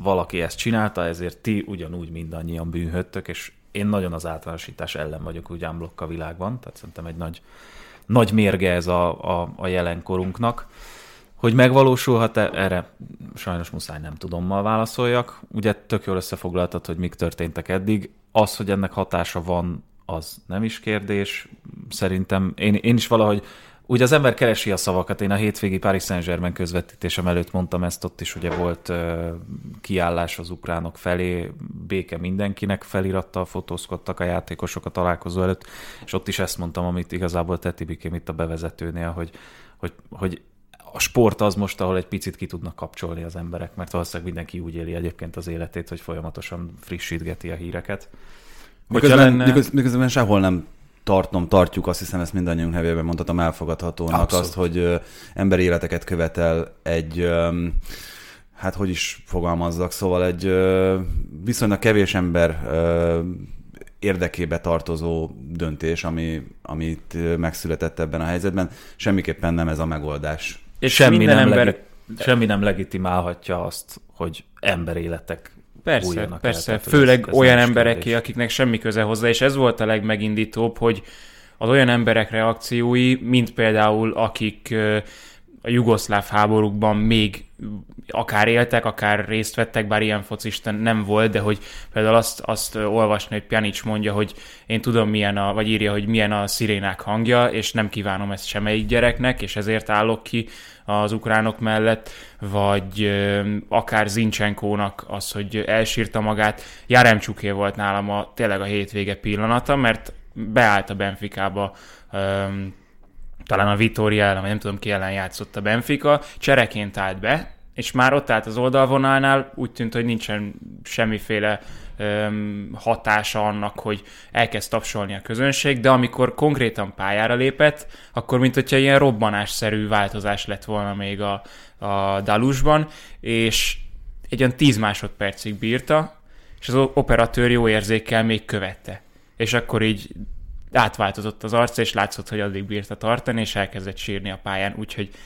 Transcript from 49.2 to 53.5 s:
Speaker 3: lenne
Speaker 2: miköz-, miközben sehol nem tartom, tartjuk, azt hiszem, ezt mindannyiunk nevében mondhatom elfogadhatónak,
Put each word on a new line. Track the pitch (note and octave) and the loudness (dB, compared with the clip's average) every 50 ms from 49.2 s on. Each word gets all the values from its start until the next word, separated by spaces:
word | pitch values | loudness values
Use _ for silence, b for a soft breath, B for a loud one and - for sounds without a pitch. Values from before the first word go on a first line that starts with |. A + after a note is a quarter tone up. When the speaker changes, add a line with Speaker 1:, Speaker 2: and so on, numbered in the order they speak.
| C3+ B2+ | 10 10
Speaker 3:
lenne | B2 B2 B2+ | 8 8 6
Speaker 2:
miköz-, | C3 B2+ C#3 - - | 6 6 6 4 4
miközben | - C#3 B2 B2+ A#2+ B2+ C3 B2 | 2 2 2 2 2 2 2 2
sehol | - C3+ A#2 G2 G#2 G2 | 2 2 4 4 6 6
nem | F#2+ F#2 F#2 E2+ D#2 - - - - - _ _ - | 6 4 2 0 -2 -8 -16 -20 -20 -20 _ _ 0
tartom, | - G2 F#2+ F2+ - - F2+ F2 E2 | 2 4 4 4 2 0 -2 0 4
tartjuk, | G#2 F#2+ F2+ E2+ - F#2+ - | 6 6 6 6 2 -2 -2
azt | F2+ F2 - | -2 -4 -4
hiszem, | F#2 - - F2+ | -6 -6 -4 -4
ezt | F2 E2 - | -4 -2 -2
mindannyiunk | F#2 F2+ F2 E2+ E2 E2 E2 E2 | -2 0 0 0 0 0 -2 0
nevében | E2+ E2 E2+ E2 E2 D#2+ | 0 0 0 0 0 0
mondhatom | E2 E2+ E2 F2+ - E2+ F2 | -2 -2 -2 -2 -2 0 0
elfogadhatónak, | E2+ E2 | 0 0